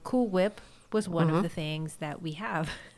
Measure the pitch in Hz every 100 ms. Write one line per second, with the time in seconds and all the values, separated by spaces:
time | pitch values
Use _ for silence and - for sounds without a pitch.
0 | - 254 233 185 196 - - - - 214
1 | 208 170 165 160 170 - 156 156 156 -
2 | 151 143 165 156 226 180 156 - -